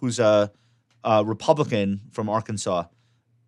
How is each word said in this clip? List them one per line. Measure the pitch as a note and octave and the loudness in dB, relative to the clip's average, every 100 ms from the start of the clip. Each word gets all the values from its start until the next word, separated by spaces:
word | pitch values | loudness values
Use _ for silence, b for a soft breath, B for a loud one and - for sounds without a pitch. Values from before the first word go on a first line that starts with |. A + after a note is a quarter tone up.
who's | B2+ A2+ | -6 0
a, | A2 G#2 G#2 - _ _ _ _ | 4 4 2 -4 _ _ _ _
a | A#2+ G#2+ | 0 2
Republican | G#2 G#2+ - D3+ D3 A2+ G2 G2 G#2+ | 0 -2 0 0 0 -2 -2 -4 -8
from | - G#2+ | -8 -4
Arkansas. | G#2+ A2 G#2 G#2 F2+ E2+ _ _ _ _ _ | -4 -4 -6 -4 -4 -6 _ _ _ _ _